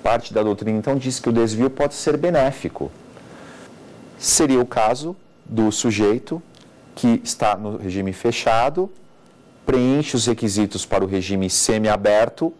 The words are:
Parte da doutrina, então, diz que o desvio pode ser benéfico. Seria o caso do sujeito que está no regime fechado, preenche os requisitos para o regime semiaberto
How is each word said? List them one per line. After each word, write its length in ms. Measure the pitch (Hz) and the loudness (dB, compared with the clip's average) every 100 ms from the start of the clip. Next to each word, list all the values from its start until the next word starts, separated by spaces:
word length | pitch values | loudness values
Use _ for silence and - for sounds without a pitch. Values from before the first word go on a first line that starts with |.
Parte 300 | - 117 - | 0 -2 -2
da 100 | 110 | -2
doutrina, 340 | 107 101 107 107 | 0 -2 -2 -2
então, 200 | 107 135 | -2 -2
diz 220 | 127 123 | -2 -4
que 100 | - | 0
o 20 | |
desvio 380 | 117 113 107 131 | 0 0 0 -2
pode 240 | 131 143 | 0 -4
ser 240 | - - 147 | -2 -2 0
benéfico. 760 | 170 165 135 139 - - 69 - - - - - - - - - - - - - | 0 2 0 -2 -10 -8 -12 -12 -20 -20 -20 -20 -20 -20 -20 -20 -20 -20 -20 -10
Seria 420 | - - 151 131 | -2 2 4 4
o 60 | 123 | 2
caso 500 | - 110 127 156 180 - _ - | 2 0 0 -6 -12 -18 _ -8
do 260 | 113 110 | 0 0
sujeito 720 | 107 120 104 107 113 - 165 - - - - - | 2 0 2 2 2 -2 -10 -10 -20 -20 -20 -20
que 260 | - - 233 | -2 2 2
está 320 | - - 107 98 | 0 -2 0 0
no 220 | 104 104 | -4 -6
regime 360 | 98 92 95 | -6 -4 -4
fechado, 760 | 92 120 117 - 113 123 151 190 - - _ - _ - - - | -2 -2 0 2 2 2 0 -6 -8 -20 _ -20 _ -20 -12 -2
preenche 500 | 131 123 139 147 127 | 2 4 2 0 0
os 120 | 117 | 0
requisitos 580 | 117 113 98 104 95 - | 0 0 0 0 -2 -2
para 180 | 98 | 0
o 40 | 95 | 0
regime 420 | 98 90 98 95 | -2 -2 -2 -2
semiaberto 1040 | - - 110 107 107 101 104 113 - 165 170 | -2 0 0 2 2 4 4 2 0 -6 -6